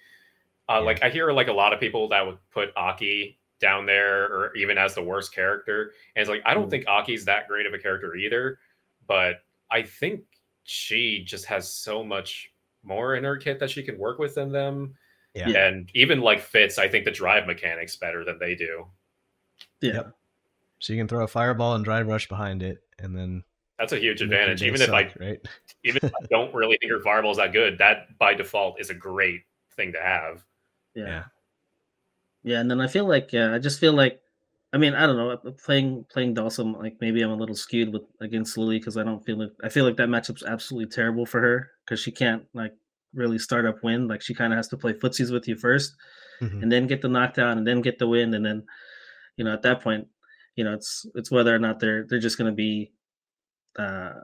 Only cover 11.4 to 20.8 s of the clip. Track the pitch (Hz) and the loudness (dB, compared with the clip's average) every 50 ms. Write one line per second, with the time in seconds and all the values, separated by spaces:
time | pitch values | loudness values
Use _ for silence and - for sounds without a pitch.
11.4 | - - 107 95 90 - - - - 110 107 110 110 107 98 98 95 - - - | -8 -6 -6 -6 -6 -6 -12 -12 -10 -8 -6 -6 -6 -6 -6 -6 -6 -8 -12 -14
12.4 | - - _ _ _ _ _ _ _ 101 95 107 120 127 135 123 135 139 143 135 | -16 -18 _ _ _ _ _ _ _ -8 -6 -6 -2 -2 -2 -2 -2 -4 -4 -4
13.4 | - 147 135 139 143 135 - 143 135 - 110 95 98 113 127 - 151 139 143 147 | -4 -4 -4 -2 -4 -6 -6 -8 -8 -10 -8 -6 -6 -6 -4 -4 -4 -4 -4 -4
14.4 | 139 139 139 139 139 139 139 139 139 139 135 - _ _ _ _ _ _ _ 101 | -4 -2 -2 -2 -2 -2 -4 -6 -8 -10 -12 -16 _ _ _ _ _ _ _ -4
15.4 | 90 117 107 98 98 92 95 92 90 92 - 123 123 123 156 131 120 110 107 101 | -2 2 4 4 4 4 2 0 -8 -4 4 4 6 6 6 4 6 4 4 4
16.4 | - - - 110 104 98 - - 98 95 - 107 101 107 - - 95 90 104 107 | 2 2 4 4 4 4 4 2 0 2 2 2 0 0 -2 -2 0 2 2 2
17.4 | 98 90 87 - - 85 82 82 85 85 - - 90 85 85 85 82 90 85 82 | 2 0 -4 -4 -4 -6 -6 -6 -8 -12 -10 -8 -8 -8 -6 -6 -6 -8 -6 -6
18.4 | 87 87 87 87 87 82 82 82 87 90 - _ _ _ _ _ _ _ _ _ | -4 -6 -4 -4 -6 -6 -8 -10 -12 -16 -20 _ _ _ _ _ _ _ _ _
19.4 | _ _ _ _ - - _ _ 147 123 110 117 117 110 - _ _ _ _ _ | _ _ _ _ -20 -20 _ _ -4 -2 -2 -4 -6 -10 -16 _ _ _ _ _
20.4 | _ _ _ _ _ _ _ _ | _ _ _ _ _ _ _ _